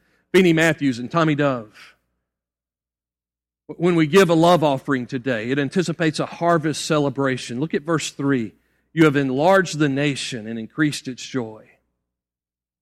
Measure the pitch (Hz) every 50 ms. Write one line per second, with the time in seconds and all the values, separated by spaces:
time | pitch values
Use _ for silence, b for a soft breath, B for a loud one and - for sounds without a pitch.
0 | _ _ _ _ _ _ - 180 185 170 160 160 165 165 151 - 147 135 120 117
1 | 123 - - 170 160 156 151 139 147 139 131 120 107 104 _ - - - _ _
2 | _ _ _ _ _ _ _ _ _ _ _ _ _ _ _ _ _ _ _ _
3 | _ _ _ _ _ _ _ _ _ _ _ _ _ - 147 - 165 180 175 165
4 | 160 147 156 190 196 165 170 160 165 170 180 165 160 147 135 131 - 147 139 127
5 | 120 - 143 127 113 135 123 107 110 120 135 143 143 131 - 190 165 165 156 -
6 | 170 160 147 - 139 - - - 170 170 170 165 143 160 143 - - - 160 151
7 | 143 143 120 139 139 131 131 123 - - 120 123 151 165 - 170 143 160 165 147
8 | - - - - 139 139 139 123 110 98 - _ _ _ _ _ _ _ - 160
9 | 160 151 135 143 139 131 127 139 151 180 196 190 180 - - 147 156 143 135 139
10 | 147 147 135 123 - - 135 113 104 110 117 113 110 107 _ 151 156 147 135 -
11 | - 131 123 - - - - 127 117 110 107 - - _ _ _ _ _ _ _
12 | _ _ _ _ _ _ _ _ _ _ _ _ _ _ _ _